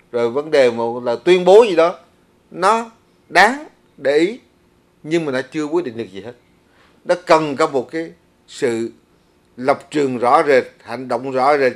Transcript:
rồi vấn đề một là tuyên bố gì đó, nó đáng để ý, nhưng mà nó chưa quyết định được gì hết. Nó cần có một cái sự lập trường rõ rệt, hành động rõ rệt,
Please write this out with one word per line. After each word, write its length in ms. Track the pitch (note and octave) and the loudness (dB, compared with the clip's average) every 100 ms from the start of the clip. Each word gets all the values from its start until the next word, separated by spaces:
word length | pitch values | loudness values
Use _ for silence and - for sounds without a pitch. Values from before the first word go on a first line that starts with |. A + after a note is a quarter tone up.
| _ | _
rồi 180 | A#2+ A#2 | -4 -4
vấn 220 | C3 D#3 | -4 0
đề 200 | D3+ B2 | 2 2
một 320 | A#2 A#2 A#2+ | 2 -6 -6
là 120 | B2 A#2+ | -6 -4
tuyên 300 | F3+ F3+ F3+ | 0 2 6
bố 180 | G3+ A#3 | 6 6
gì 60 | D#3+ | 4
đó, 240 | E3+ G3 _ _ _ _ _ | 0 -2 _ _ _ _ _
nó 400 | E3 F#3 A3+ A#3 _ _ _ _ | -2 0 0 -4 _ _ _ _
đáng 360 | E3 G#3 C#4 D#4+ _ _ _ | 2 2 0 -10 _ _ _
để 200 | C3+ D3 | -2 0
ý, 220 | F3 B3 _ _ _ _ _ _ | 0 -4 _ _ _ _ _ _
nhưng 220 | D3+ E3+ D3+ | -6 -4 -2
mà 60 | |
nó 100 | C3 | -6
chưa 220 | C3+ D#3 | -6 -8
quyết 220 | D3+ E3+ E3 | -4 -4 -6
định 120 | A2+ | -10
được 140 | G2+ | -12
gì 100 | F#2+ | -14
hết. 120 | G#2+ - _ _ _ _ _ _ - | -18 -20 _ _ _ _ _ _ -4
Nó 100 | F3 - | -4 2
cần 300 | D#3+ D#3 C3+ | 2 2 -2
có 120 | D#3 | -2
một 240 | C#3 - | -2 -6
cái 200 | D#3+ E3 F3 _ _ _ | -10 -12 -16 _ _ _
sự 440 | - C3 A2+ A#2 - _ _ _ _ _ - | -6 -4 -2 -6 -12 _ _ _ _ _ -6
lập 300 | C3 C3+ - | -4 -4 -4
trường 260 | D3+ C3+ B2 | -4 -2 -2
rõ 260 | B2 D3 D3 | 2 2 4
rệt, 160 | C3 A2 _ | 2 0 _
hành 240 | - A#2+ C3 | -14 -12 -6
động 240 | A#2+ C3+ | -6 -4
rõ 260 | B2+ C3 D3 | -2 0 2
rệt, 160 | C3 | 0